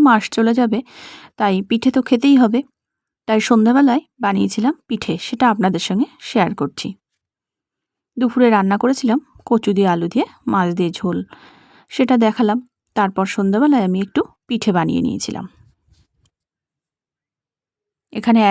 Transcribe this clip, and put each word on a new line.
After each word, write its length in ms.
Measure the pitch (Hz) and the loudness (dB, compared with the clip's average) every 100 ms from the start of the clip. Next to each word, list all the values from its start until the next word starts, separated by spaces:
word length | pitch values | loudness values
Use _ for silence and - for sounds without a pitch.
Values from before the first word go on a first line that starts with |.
| 294 | 4
মাস 160 | 220 - | 4 0
চলে 240 | - 226 | -2 0
যাবে 260 | 233 240 208 - - - - - - | 2 0 -2 -6 -16 -20 -20 -20 -4
তাই 180 | 214 190 196 | 0 0 -2
পিঠে 200 | 233 262 | -2 0
তো 100 | 262 | 0
খেতেই 340 | 254 233 277 277 | 0 0 4 4
হবে, 220 | 233 233 - _ _ _ _ _ - | 4 0 -4 _ _ _ _ _ -4
তাই 120 | 220 214 | -2 2
সন্ধ্যাবেলায় 540 | 233 220 254 277 247 - _ | 2 4 4 2 0 -4 _
বানিয়েছিলাম 540 | 214 196 196 208 233 330 _ | -4 -2 -2 -2 -2 -4 _
পিঠে, 280 | 226 - 185 - | -8 -6 -8 -8
সেটা 180 | 233 254 | -2 0
আপনাদের 300 | 208 190 185 - | 2 -2 -2 -4
সঙ্গে 200 | 190 277 _ - | -4 -4 _ -6
শেয়ার 220 | 233 165 - | -2 -2 -2
করছি। 320 | 143 - - 190 _ _ _ _ _ _ _ _ _ _ _ - | -8 -8 -12 -14 _ _ _ _ _ _ _ _ _ _ _ -4
দুপুরে 300 | 240 247 247 | -2 2 4
রান্না 280 | 214 190 202 | 4 2 0
করেছিলাম 420 | 240 269 247 247 - _ - | 0 0 0 -2 -4 _ -2
কচু 260 | 233 226 | -2 0
দিয়ে 160 | 196 190 | 0 0
আলু 140 | 170 170 | 0 -2
দিয়ে 180 | 220 440 - - | -4 -4 -6 -4
মাছ 160 | 202 175 175 | -2 -2 -2
দিয়ে 160 | 175 175 | -4 -4
ঝোল, 200 | 185 175 185 - - _ _ _ _ | -6 -6 -8 -18 -20 _ _ _ _
সেটা 240 | - 254 247 | -4 0 2
দেখালাম। 420 | 226 214 214 226 - _ _ - | 2 0 0 -2 -6 _ _ -4
তারপর 300 | - 190 190 - | -2 -2 -4 -2
সন্ধ্যাবেলায় 500 | 196 202 294 277 190 | -2 2 2 2 0
আমি 120 | 185 196 | -2 -4
একটু 160 | - 440 _ - | -4 -6 _ -8
পিঠে 260 | 233 220 | -4 -2
বানিয়ে 300 | 180 165 85 82 | 0 0 -2 -4
নিয়েছিলাম। 380 | - - - 190 - _ _ _ _ _ _ _ _ _ _ _ _ _ _ _ _ _ _ _ _ _ _ _ _ _ | -6 -8 -10 -12 -18 _ _ _ _ _ _ _ _ _ _ _ _ _ _ _ _ _ _ _ _ _ _ _ _ _
এখানে 260 | 214 226 226 208 | -6 0 2 4